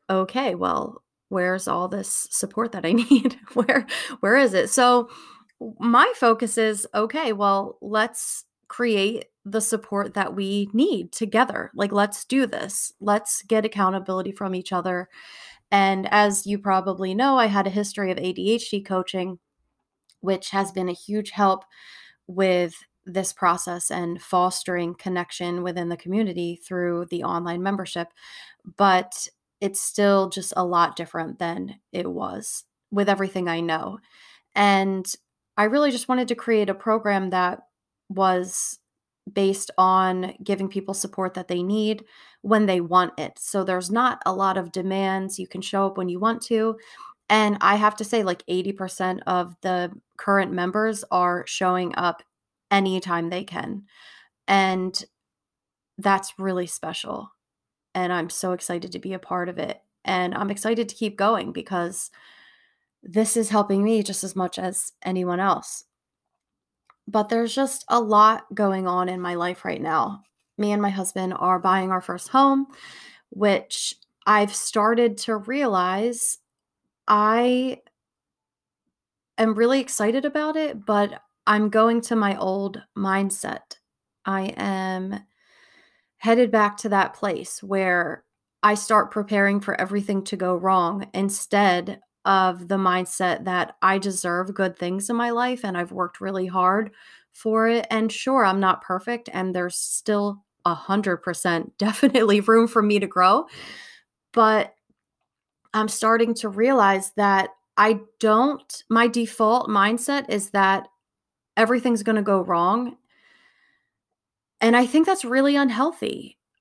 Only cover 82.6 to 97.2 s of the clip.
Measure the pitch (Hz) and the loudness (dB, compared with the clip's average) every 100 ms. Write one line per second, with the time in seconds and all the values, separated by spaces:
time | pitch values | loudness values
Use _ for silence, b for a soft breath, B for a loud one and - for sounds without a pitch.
82.6 | 196 190 - 208 190 190 196 - - - | -4 -8 -14 -6 -2 0 0 -4 -6 -10
83.6 | _ - _ _ _ _ 190 196 190 - | _ -20 _ _ _ _ -6 -4 -4 -6
84.6 | 202 190 190 185 190 208 _ b b b | -4 -4 -4 -4 -6 -10 _ b b b
85.6 | b b b b b _ 220 233 233 220 | b b b b b _ 2 4 4 4
86.6 | 208 208 220 196 180 - 202 160 - - | 2 0 -2 0 0 -2 -4 -4 -8 -12
87.6 | 196 196 185 180 165 - _ _ _ - | -4 -2 2 0 -2 -6 _ _ _ 0
88.6 | 208 208 - 214 214 214 202 208 202 202 | 0 2 2 2 2 -4 -2 2 2 2
89.6 | 202 - 190 202 202 196 190 190 180 175 | -2 -4 -2 -2 -2 -4 -4 -4 -2 0
90.6 | 190 185 170 196 - 185 196 196 - 202 | 2 2 2 -2 -6 -4 -2 -2 0 2
91.6 | 202 180 185 190 _ _ 196 196 185 180 | 4 2 -2 -12 _ _ 2 4 2 -2
92.6 | 175 196 190 185 180 - 180 - 185 180 | -4 0 2 0 -2 -2 -2 -2 -2 -2
93.6 | - - 190 190 196 180 175 175 190 196 | -4 0 2 2 0 -4 -2 -2 -4 -2
94.6 | 185 180 175 190 196 233 240 233 247 247 | -4 -2 -4 -4 -2 -2 -2 0 -2 -2
95.6 | 208 180 175 185 175 - 190 190 185 185 | -4 -4 -6 -4 -6 -6 -6 -4 -4 2
96.6 | 180 202 208 B B B | 2 2 -2 B B B